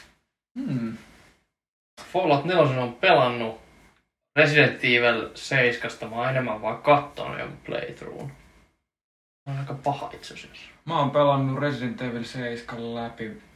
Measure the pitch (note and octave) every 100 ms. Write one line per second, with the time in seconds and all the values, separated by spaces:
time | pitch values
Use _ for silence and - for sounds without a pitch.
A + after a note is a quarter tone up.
0 | - _ _ _ _ B3 C4+ B2+ A2+ A2
1 | - - _ _ _ _ _ _ _ -
2 | - F3+ F3+ C#3 E3 F3+ C#3 B2+ B2 -
3 | F#3 D#3 B2+ A#2+ A2+ - - _ _ _
4 | _ _ _ D3 D3+ D3 B2+ - B2+ A#2+
5 | A#2+ A2+ - - - C3+ B2 A#2+ A#2 -
6 | A2+ A2+ C3 C3 B2 G#2+ G#2+ A#2 - C#3+
7 | - - B1+ - - - - - - -
8 | - - C#3 - - _ _ _ _ _
9 | _ _ _ _ - C3+ C#3 C#3 C#3+ C#3+
10 | - - - - - - - - - D#3+
11 | C#3 D3 C#3+ C3+ C3+ C3 D3 B2 B2 G#2+
12 | B2+ A#2 A2+ C3 A#2+ A#2 - A#2 A#2 A#2
13 | A#2 - A2 G2+ -